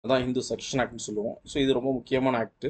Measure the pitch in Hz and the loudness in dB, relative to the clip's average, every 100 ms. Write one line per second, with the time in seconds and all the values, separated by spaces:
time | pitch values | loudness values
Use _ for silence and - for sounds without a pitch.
0 | 117 131 127 127 120 113 - 135 117 117 | 2 2 2 -2 -2 -6 -2 -2 -2 -4
1 | - 107 104 - - 151 135 127 135 131 | -6 -4 -4 -6 -6 0 4 4 2 -2
2 | - 131 131 123 110 _ | 0 2 2 2 -2 _